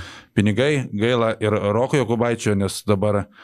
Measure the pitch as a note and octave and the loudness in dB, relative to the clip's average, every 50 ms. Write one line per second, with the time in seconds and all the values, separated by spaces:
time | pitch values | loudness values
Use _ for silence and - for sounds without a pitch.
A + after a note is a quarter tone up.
0 | - - - - - _ _ - G2+ G#2+ G2+ G2+ B2+ C#3+ D3+ - B2 - - G2+ | -10 -12 -18 -20 -20 _ _ 2 2 2 2 2 2 2 0 -2 -2 -4 -4 -2
1 | G#2+ A#2+ B2+ A#2+ A2+ A2+ G#2 - - G#2+ G#2+ G2+ F#2 G2+ G#2 A2+ B2+ C3 - D3 | 0 2 2 2 2 0 0 0 -2 0 0 0 0 0 0 0 0 0 0 0
2 | B2 G2+ A#2+ A2 A#2 A#2+ A#2+ A2 - A2 G#2 G2 G2 F#2+ - - - - G#2 F#2+ | 0 0 0 0 0 0 0 -2 -2 -2 0 0 0 -2 -4 -6 0 0 0 2
3 | G2 G#2+ G2+ G2+ G2 - _ - | 2 0 0 0 -2 -6 _ -20